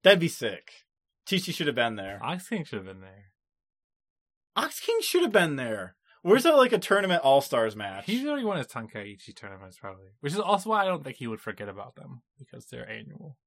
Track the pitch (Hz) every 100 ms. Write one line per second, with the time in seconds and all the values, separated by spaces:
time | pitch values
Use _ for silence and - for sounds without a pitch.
0 | 185 196 165 - 113 87 - - _ _
1 | _ _ - 190 185 - 151 127 117 107
2 | 95 98 131 180 - 226 151 107 92 95
3 | 95 98 98 _ _ _ _ _ _ _
4 | _ _ _ _ _ - 311 - - 453
5 | - 359 339 202 165 139 120 107 90 _
6 | _ _ - 240 330 294 254 214 - -
7 | 240 170 135 139 - 127 113 104 101 98
8 | 135 233 294 285 247 160 123 120 110 107
9 | 101 101 - 107 101 95 95 92 98 95
10 | 95 104 143 190 185 202 214 214 190 175
11 | 139 - 120 110 - 98 104 98 - -
12 | 143 123 _ _ 131 - - 120 - 110
13 | 143 151 160 135